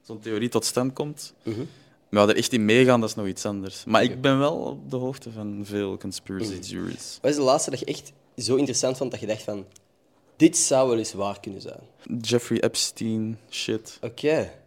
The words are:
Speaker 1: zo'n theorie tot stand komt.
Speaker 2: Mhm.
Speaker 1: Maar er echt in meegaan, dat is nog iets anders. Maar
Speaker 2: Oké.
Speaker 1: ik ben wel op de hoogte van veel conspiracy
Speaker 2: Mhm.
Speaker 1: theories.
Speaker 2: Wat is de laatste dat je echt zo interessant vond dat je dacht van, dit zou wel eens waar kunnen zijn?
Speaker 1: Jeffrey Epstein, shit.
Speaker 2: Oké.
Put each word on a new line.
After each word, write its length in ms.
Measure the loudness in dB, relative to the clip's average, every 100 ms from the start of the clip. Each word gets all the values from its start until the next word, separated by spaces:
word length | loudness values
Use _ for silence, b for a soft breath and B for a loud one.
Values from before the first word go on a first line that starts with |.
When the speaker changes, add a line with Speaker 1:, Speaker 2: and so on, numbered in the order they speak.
Speaker 1:
zo'n 180 | -14 -12
theorie 300 | -4 -2 2
tot 160 | 0 2
stand 280 | 0 -2
komt. 400 | -2 -8 -8 -16 _
Speaker 2:
Mhm. 160 | -8 -8 -8 B B B _
Speaker 1:
Maar 200 | 6 6
er 60 | 6
echt 180 | 2
in 120 | 2 6
meegaan, 340 | 6 8 6
dat 100 | 2
is 60 | -4
nog 120 | -6
iets 180 | -4 -6
anders. 380 | -6 -8 -12 0
Maar 180 | 2
Speaker 2:
Oké. 80 | 2
Speaker 1:
ik 100 | 2
ben 180 | 2 4
wel 140 | 2 0
op 340 | -6 -8 -8
de 40 | -6
hoogte 340 | -6 -8 -12
van 300 | -10 -8 -8
veel 340 | -6 -2 -2 -4
conspiracy 540 | -8 -10 -8 -6 -6
Speaker 2:
Mhm. 80 | -6
Speaker 1:
theories. 560 | -8 -8 -8 -8 -12 -2
Speaker 2:
Wat 100 | 0
is 60 | 2
de 60 |
laatste 260 | 4 2 0
dat 100 | -6
je 60 | -6
echt 260 | -8 -10 _ _ -8
zo 180 | 0 2
interessant 420 | 2 0 -2 -2
vond 140 | -6
dat 80 | -6
je 60 | -6
dacht 140 | -6
van, 220 | -6 -10 -12 _ _ _ _ _ _ _
dit 220 | 6 6
zou 320 | 4 4 4
wel 80 | 2
eens 160 | 0
waar 260 | -4 -6 -6
kunnen 220 | -12 -12
zijn? 180 | -14 -16 -20 _ -8 -6
Speaker 1:
Jeffrey 380 | 2 0 2 0
Epstein, 800 | 0 0 -4 -4 -4 -2 -4 -8 _
shit. 480 | -8 -4 -6 -6 -12
Speaker 2:
Oké. 500 | -12 -4 0 0 -2 -10